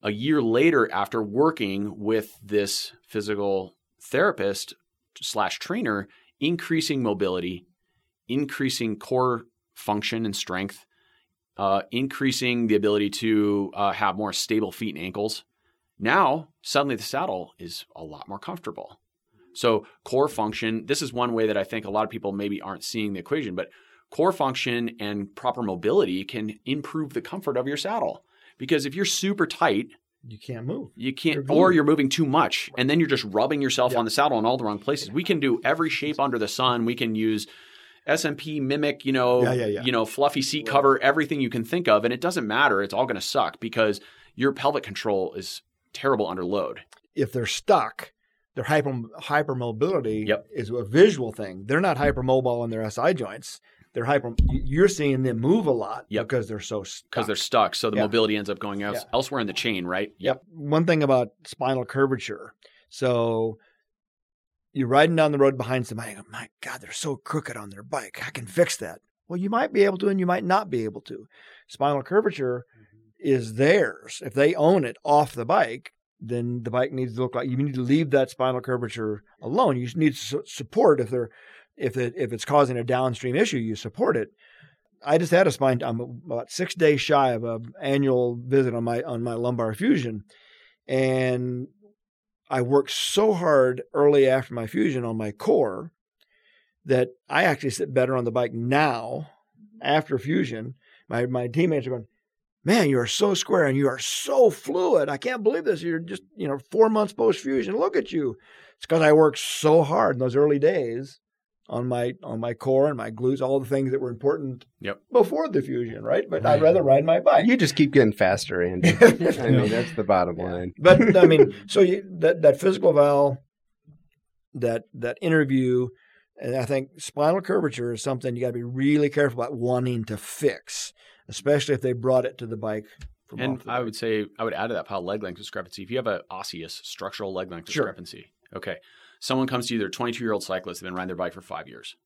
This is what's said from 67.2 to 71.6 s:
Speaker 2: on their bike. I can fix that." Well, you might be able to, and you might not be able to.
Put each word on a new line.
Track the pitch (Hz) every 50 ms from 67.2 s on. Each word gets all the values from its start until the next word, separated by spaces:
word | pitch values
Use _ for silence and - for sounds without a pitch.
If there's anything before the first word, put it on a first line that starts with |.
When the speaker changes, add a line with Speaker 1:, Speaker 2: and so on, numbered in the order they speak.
| _ - - 156 143 - 123 117
Speaker 2:
on | 107 101
their | 95 98 107
bike. | 127 - 139 113 95 _ - -
I | -
can | - - 117
fix | 104 92 165 175 - - -
that." | - 85 85 - _ _ _ _ _ _
Well, | 175 180
you | 185 202
might | 220 226 285 311 208
be | 202 202
able | 202 190 185
to, | 196 202
and | 196 190
you | 185
might | 180 180 208 214
not | 175 185 202 214 185
be | 139 120 110
able | 107 98 101
to. | _ - 113 107 107 _ _ _ - - - -